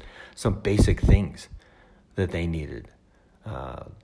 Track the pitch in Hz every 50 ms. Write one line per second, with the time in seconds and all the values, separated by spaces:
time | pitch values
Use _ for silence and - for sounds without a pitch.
0 | - - - - - - - - - - - - - 101 101 104 - - 90 -
1 | - - - 101 101 - - - - - - - - _ _ _ - _ _ _
2 | _ _ - - 95 87 - 87 85 85 82 80 76 65 64 57 - - - _
3 | _ _ _ _ _ _ _ _ - 110 - 65 67 65 65 - - - - -